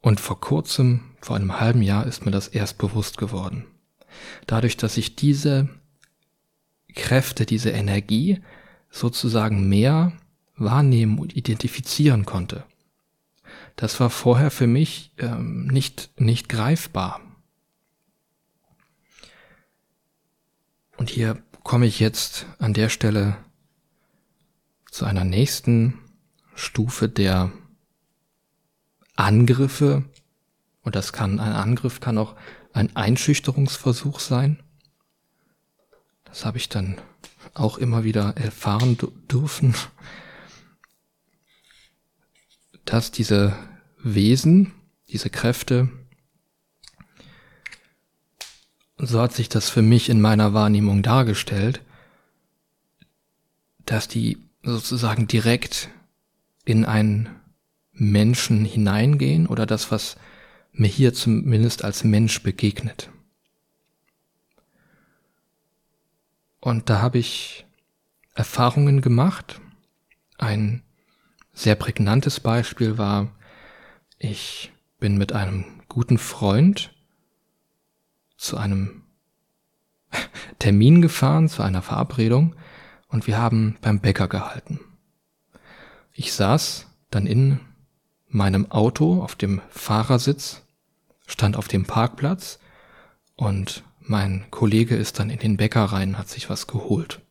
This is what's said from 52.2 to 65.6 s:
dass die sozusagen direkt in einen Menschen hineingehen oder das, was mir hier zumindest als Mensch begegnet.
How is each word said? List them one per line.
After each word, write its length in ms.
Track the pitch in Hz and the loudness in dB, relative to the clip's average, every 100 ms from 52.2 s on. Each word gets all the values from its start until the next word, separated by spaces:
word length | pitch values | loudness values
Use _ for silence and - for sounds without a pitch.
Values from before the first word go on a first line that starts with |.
| _ _ _ _ _ _ _ _ _ _ _ _ _ _ _ _ | _ _ _ _ _ _ _ _ _ _ _ _ _ _ _ _
dass 240 | - 110 - | -4 -4 -4
die 300 | 113 113 - _ _ | -4 -2 -4 _ _
sozusagen 640 | - 117 - 123 117 107 113 | -6 -4 -4 -4 -2 0 0
direkt 600 | 113 110 120 - - - - _ _ _ _ _ _ | 2 2 0 -2 -8 -10 -16 _ _ _ _ _ _
in 200 | - 110 | 0 2
einen 440 | 110 110 107 104 113 - _ _ _ _ _ - | 2 2 2 0 -4 -10 _ _ _ _ _ -2
Menschen 640 | 107 104 107 120 - 110 | 2 4 4 2 2 0
hineingehen 840 | 107 113 104 104 123 147 135 156 165 | 2 0 0 2 2 2 2 2 2
oder 200 | - 110 | 0 -2
das, 240 | 110 - | -2 -2
was 260 | 110 - - - - - _ _ | -4 -6 -14 -20 -20 -20 _ _
mir 160 | - 104 | 0 0
hier 260 | - 127 | 4 2
zumindest 680 | 120 120 110 143 110 113 - | 2 0 0 2 2 2 0
als 200 | 101 - | -6 -2
Mensch 380 | 110 104 113 - | 2 4 2 0
begegnet. 680 | - - 107 - 113 - - - _ _ _ _ _ _ _ _ _ _ _ _ _ _ _ _ _ _ _ _ _ _ _ _ | -4 -2 -2 -2 -10 -12 -18 -20 _ _ _ _ _ _ _ _ _ _ _ _ _ _ _ _ _ _ _ _ _ _ _ _